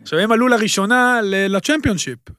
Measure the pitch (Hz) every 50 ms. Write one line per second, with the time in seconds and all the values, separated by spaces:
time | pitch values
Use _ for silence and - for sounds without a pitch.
0 | - - 156 165 202 220 226 226 247 254 240 220 220 175 - 196 196 208 247 254
1 | 247 247 247 233 214 196 190 190 196 196 196 190 - - 302 311 - 262 202 156
2 | - - 120 - _ - -